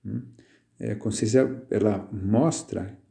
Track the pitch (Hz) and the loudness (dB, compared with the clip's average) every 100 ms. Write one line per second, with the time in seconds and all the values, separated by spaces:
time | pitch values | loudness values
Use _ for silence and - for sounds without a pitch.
0 | 104 117 - - _ _ _ _ 113 107 | -6 -8 -10 -20 _ _ _ _ -6 -4
1 | 113 107 110 127 131 - - 101 107 98 | -4 -2 2 4 4 -2 -2 2 2 0
2 | - 104 95 113 160 156 - - 98 - | -4 -6 2 4 4 0 -6 -8 -8 -12
3 | _ | _